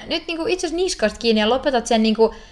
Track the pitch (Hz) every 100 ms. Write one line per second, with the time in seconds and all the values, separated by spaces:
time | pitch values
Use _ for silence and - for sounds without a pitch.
0 | - 330 339 330 320 370 339 330 370 -
1 | 214 202 233 214 214 262 294 254 226 226
2 | 220 220 220 - -